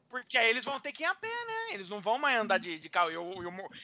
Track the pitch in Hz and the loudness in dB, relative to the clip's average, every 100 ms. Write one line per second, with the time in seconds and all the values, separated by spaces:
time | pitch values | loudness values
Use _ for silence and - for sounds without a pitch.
0 | _ 247 240 254 226 247 240 277 285 - | _ -12 0 4 6 4 0 -4 -6 -2
1 | 320 392 453 480 466 453 453 220 180 208 | -2 -2 -4 -4 -4 -4 -4 -6 -8 -4
2 | 190 254 269 247 208 190 175 160 156 185 | 0 2 4 4 4 2 0 -8 -2 2
3 | 170 165 175 190 175 185 190 - | 2 0 -4 -6 -6 -8 -10 -14